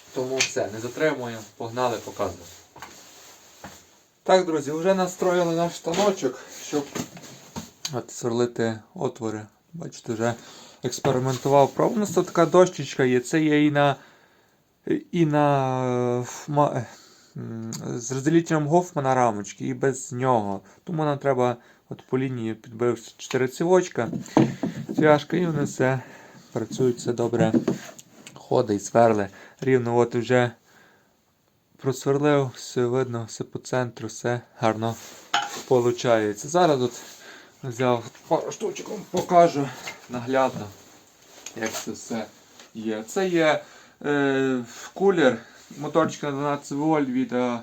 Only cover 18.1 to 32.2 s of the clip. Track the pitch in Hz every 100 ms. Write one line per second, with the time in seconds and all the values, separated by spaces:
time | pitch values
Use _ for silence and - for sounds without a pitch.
18.1 | 131 139 170 165 160 147 170 175 156 131
19.1 | 131 120 104 101 - 131 123 139 123 -
20.1 | 123 131 120 101 98 - - - 160 151
21.1 | 143 143 127 123 120 - _ - - -
22.1 | 131 131 127 110 110 - 113 120 117 -
23.1 | - - 131 127 - 170 185 180 - 113
24.1 | - - - - - - - - - 156
25.1 | 147 - 165 180 147 135 - 131 131 -
26.1 | - - - - 117 110 110 127 120 -
27.1 | 117 117 117 110 110 - - - - -
28.1 | - - - - 127 110 101 - 117 117
29.1 | 107 98 - - - 135 131 120 120 120
30.1 | 123 110 127 120 - _ _ _ _ _
31.1 | _ _ _ _ _ _ _ 135 127 139
32.1 | 139